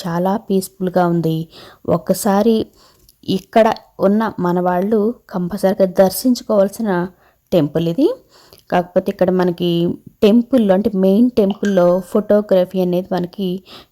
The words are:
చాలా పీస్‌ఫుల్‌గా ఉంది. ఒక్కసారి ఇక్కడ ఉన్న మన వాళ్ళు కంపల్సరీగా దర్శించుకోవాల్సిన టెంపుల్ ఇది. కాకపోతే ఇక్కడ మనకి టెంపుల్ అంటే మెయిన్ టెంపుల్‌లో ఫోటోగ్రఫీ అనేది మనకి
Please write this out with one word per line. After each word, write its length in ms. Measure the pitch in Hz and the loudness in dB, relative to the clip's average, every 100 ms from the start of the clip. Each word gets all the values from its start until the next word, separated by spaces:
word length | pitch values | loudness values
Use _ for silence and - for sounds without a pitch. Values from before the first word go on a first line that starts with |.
| 180 | -6
చాలా 300 | 170 185 202 | -4 -2 -4
పీస్‌ఫుల్‌గా 720 | - 190 185 - 185 180 175 | -2 -4 -4 -6 -4 0 0
ఉంది. 400 | 170 165 160 165 - - - - | 0 -2 -4 -8 -14 -20 -12 -4
ఒక్కసారి 800 | 170 - 185 208 196 220 220 226 _ _ _ _ _ | -4 -2 -2 0 2 2 0 -4 _ _ _ _ _
ఇక్కడ 500 | - 190 - 233 220 - - - | -6 -6 0 2 2 0 -10 -2
ఉన్న 320 | 185 208 220 - | 0 2 -2 -4
మన 200 | 175 180 | -2 0
వాళ్ళు 560 | 180 180 196 220 208 240 _ | 0 0 0 0 0 -4 _
కంపల్సరీగా 560 | 185 175 202 190 196 190 | -8 -6 -2 -2 0 0
దర్శించుకోవాల్సిన 1200 | 180 190 - 262 240 - 214 196 - 220 175 180 - _ _ _ | 2 2 2 -2 -2 0 0 0 -2 -4 -2 -4 -10 _ _ _
టెంపుల్ 360 | 180 147 160 165 | 0 0 -2 -2
ఇది. 260 | 170 339 523 _ _ _ - - | 0 0 -2 _ _ _ -20 -4
కాకపోతే 400 | 180 175 185 185 | -4 -2 -2 -4
ఇక్కడ 180 | - 185 | -2 0
మనకి 380 | 185 180 175 175 170 170 - - _ | 2 0 -2 -2 0 -2 -4 -12 _
టెంపుల్ 500 | 214 240 233 262 208 | 2 2 2 0 2
అంటే 200 | 190 208 190 | 2 0 0
మెయిన్ 360 | 190 202 247 | 2 4 2
టెంపుల్‌లో 680 | 240 196 202 208 190 175 180 | 2 0 -2 -2 2 2 2
ఫోటోగ్రఫీ 800 | 185 214 208 208 208 190 180 190 | -2 -4 0 0 2 0 0 -2
అనేది 260 | 180 175 190 | -2 -2 -4
మనకి 520 | 180 175 - 185 185 - - - | -4 -6 -6 -6 -6 -10 -20 -12